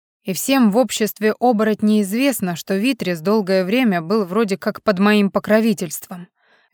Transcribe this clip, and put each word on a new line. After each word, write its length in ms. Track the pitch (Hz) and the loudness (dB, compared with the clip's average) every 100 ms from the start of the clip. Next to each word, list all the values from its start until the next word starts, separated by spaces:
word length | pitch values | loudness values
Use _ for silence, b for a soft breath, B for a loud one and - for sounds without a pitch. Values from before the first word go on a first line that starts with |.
| _ _ | _ _
и 100 | - | -8
всем 360 | 180 - 269 226 | -6 0 2 4
в 60 | 202 | 2
обществе 580 | 247 - 214 - 214 - | 0 -2 -4 -2 -2 0
оборотней 640 | 247 214 220 208 214 214 | 0 2 0 0 2 2
известно, 540 | 196 226 277 247 185 165 | 0 0 0 0 -4 -6
что 200 | - 196 | -4 -2
Витрис 440 | 240 262 175 170 | -2 -2 -4 -4
долгое 420 | 165 220 185 190 | 0 0 2 0
время 380 | 185 240 240 180 | 2 2 2 0
был 240 | 160 220 180 | 0 -2 0
вроде 320 | 196 220 185 | -2 -2 -2
как 240 | 220 - | -4 -4
под 160 | - 185 | -2 2
моим 320 | 208 208 196 | 4 4 2
покровительством. 960 | 196 185 214 226 202 175 - - 180 175 _ _ _ _ | 0 0 2 2 0 -4 -10 -14 -18 -18 _ _ _ _